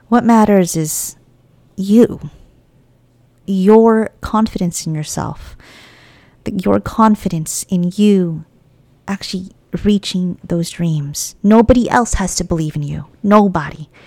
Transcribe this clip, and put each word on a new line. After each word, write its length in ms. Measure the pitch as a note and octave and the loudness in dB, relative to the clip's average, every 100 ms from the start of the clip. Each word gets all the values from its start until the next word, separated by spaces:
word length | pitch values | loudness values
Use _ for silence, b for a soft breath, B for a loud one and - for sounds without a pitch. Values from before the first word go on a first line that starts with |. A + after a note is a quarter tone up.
| b | b
What 140 | A#3+ | 0
matters 520 | A3+ A3+ G#3+ G3 E3+ E3 | 4 4 4 4 2 -2
is 400 | D#3 - - - _ _ _ _ _ - | -6 -8 -10 -14 _ _ _ _ _ -10
you, 540 | F#3+ A3 A#3+ - D3 - - _ _ _ _ _ _ _ _ _ - | 2 4 4 2 -14 -20 -20 _ _ _ _ _ _ _ _ _ -6
your 640 | G3 F#3+ A3 A3+ A3 A3 - | 0 6 6 6 2 -2 -8
confidence 680 | - G#3+ A3 - F3 - E3 | -4 -2 -2 -2 -4 -4 -6
in 80 | |
yourself, 640 | D#3 D3+ - B2+ - - - B B B B B B B B | -6 -6 -8 -8 -10 -16 -20 B B B B B B B B
th-, 220 | - G3+ G3+ | -10 -4 0
your 140 | G3+ | 0
confidence 840 | - - A3 G#3+ - E3 D#3 - - | -2 2 2 2 -2 -6 -6 -8 -4
in 220 | F3+ F3 F#3 | -2 -2 2
you 500 | G#3 G3 F3 D#3+ - _ _ _ _ _ - | 2 4 0 -6 -12 _ _ _ _ _ -12
actually 440 | G3 - F#3 F#3 _ _ F3 | -12 -8 -10 -12 _ _ -4
reaching 540 | G3+ G#3 - F#3 F3+ - | 0 0 -2 -6 -6 -8
those 260 | - E3+ E3+ | -6 -6 -6
dreams. 680 | - E3+ D#3 C#3+ D3 - - | -6 -4 -4 -6 -10 -12 -4
Nobody 480 | G3+ A3 A3+ B3 A3 | 4 4 6 2 2
else 260 | B3 A#3+ - | 0 0 -2
has 200 | F#3 - | -4 -6
to 80 | |
believe 320 | F3 E3 D#3 D3+ | -4 -4 -4 -6
in 80 | |
you. 240 | C#3+ D3+ - _ | -8 -8 -12 _
Nobody. 680 | G3+ G#3 G3+ F3+ D3 - D3+ B | 4 4 4 0 -6 -12 -18 B